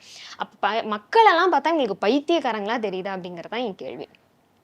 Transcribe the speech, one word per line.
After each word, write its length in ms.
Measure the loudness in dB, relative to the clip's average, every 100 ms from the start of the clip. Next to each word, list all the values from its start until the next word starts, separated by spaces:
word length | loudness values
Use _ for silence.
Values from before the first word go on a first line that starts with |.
| -20 -20 -20 -12
அப்ப 300 | -12 _ -2
ப-, 160 | -2
மக்களெல்லாம் 720 | -4 -6 0 6 6 6 4
பார்த்தா 240 | 2 2 0
எங்களுக்கு 300 | 0 0 2
பைத்தியக்காரங்களா 840 | 2 2 0 0 -4 -4 -2 -2
தெரியுதா 180 | -4 -6 -8
அப்படிங்கிறது 340 | -8 -12 -10
தான் 100 | -6
என் 160 | -6 -6
கேள்வி. 320 | -12 -12 -14 _ _ _ _ _